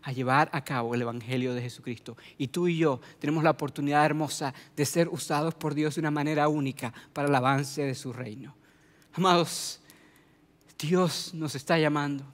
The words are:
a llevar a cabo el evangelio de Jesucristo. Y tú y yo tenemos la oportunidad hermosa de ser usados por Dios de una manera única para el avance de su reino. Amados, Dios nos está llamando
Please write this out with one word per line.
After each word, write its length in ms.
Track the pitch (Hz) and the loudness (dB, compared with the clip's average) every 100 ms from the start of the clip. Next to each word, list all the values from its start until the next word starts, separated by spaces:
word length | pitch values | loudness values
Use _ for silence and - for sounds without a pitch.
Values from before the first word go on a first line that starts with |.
a 60 | - | -8
llevar 380 | 127 127 135 151 | -4 2 4 4
a 120 | 156 | 0
cabo 320 | - 135 117 120 | -2 -2 0 -2
el 60 | |
evangelio 520 | 117 117 113 127 127 | -2 -6 -4 -2 -2
de 80 | 123 | -4
Jesucristo. 540 | 120 - 123 117 - 113 - - | -6 -10 -10 -10 -12 -18 -20 -8
Y 120 | 135 | -4
tú 180 | 175 175 | 0 0
y 100 | 165 | 2
yo 240 | 160 127 - - | 2 0 -6 -6
tenemos 240 | 143 160 | -2 2
la 60 | 160 | 2
oportunidad 540 | 151 143 143 143 147 | 2 -2 -4 0 4
hermosa 480 | 151 151 151 - 143 - - | 4 2 -2 -4 -6 -8 -14
de 100 | - | -4
ser 240 | 139 170 170 | -2 2 0
usados 460 | - - 151 160 | 0 -2 0 0
por 200 | 160 156 | -2 -4
Dios 200 | 147 151 | -2 -2
de 60 | 143 | 0
una 100 | 151 | -2
manera 380 | 147 147 156 147 | 0 0 2 2
única 440 | 151 139 - 120 - - | 2 -2 -4 -8 -10 -10
para 160 | - 143 | -2 2
el 60 | |
avance 480 | 135 127 135 139 - | 4 4 2 0 -4
de 120 | 139 | -4
su 180 | 127 131 | -4 -8
reino. 440 | 117 123 110 139 - _ _ _ _ _ | -10 -10 -12 -16 -20 _ _ _ _ _
Amados, 680 | - 185 175 165 - - - _ - - _ _ _ _ _ _ - | 0 4 6 4 -2 -8 -12 _ -20 -20 _ _ _ _ _ _ -8
Dios 580 | 151 180 180 - - | 0 4 2 0 -8
nos 200 | 165 156 | -6 -6
está 240 | 135 - 165 | -8 0 4
llamando 460 | 151 147 143 143 135 | 4 2 0 -4 -8